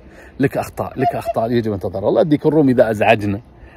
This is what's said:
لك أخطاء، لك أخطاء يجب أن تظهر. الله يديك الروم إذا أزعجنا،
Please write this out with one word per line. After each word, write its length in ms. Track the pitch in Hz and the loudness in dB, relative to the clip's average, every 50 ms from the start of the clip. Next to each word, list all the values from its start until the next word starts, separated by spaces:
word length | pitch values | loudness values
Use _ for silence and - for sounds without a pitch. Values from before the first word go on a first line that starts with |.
| - - - - - - - - | -4 -12 -20 -20 -20 -20 -6 -4
لك 180 | 135 139 - 131 | -2 -2 -2 -4
أخطاء، 420 | 101 - - - 113 - - - | -6 -6 -8 -8 -8 -8 -4 -4
لك 160 | 127 - - | -2 -2 -2
أخطاء 360 | - - 679 679 123 113 113 | -4 -6 -4 -4 -2 -2 0
يجب 220 | 123 120 113 110 104 | 0 0 0 -2 -4
أن 60 | 95 | -4
تظهر. 280 | - 101 85 101 98 117 | -6 -6 -6 -4 -2 0
الله 140 | 170 - | 2 2
يديك 240 | 110 160 147 143 - | 2 2 2 2 2
الروم 240 | 156 143 160 151 135 | 2 2 4 4 4
إذا 220 | 127 120 120 113 | 4 4 4 2
أزعجنا، 500 | 113 104 107 101 117 110 101 104 98 101 - - - - - - - | 2 0 2 2 2 2 2 -2 -4 -4 -8 -14 -20 -20 -20 -20 -20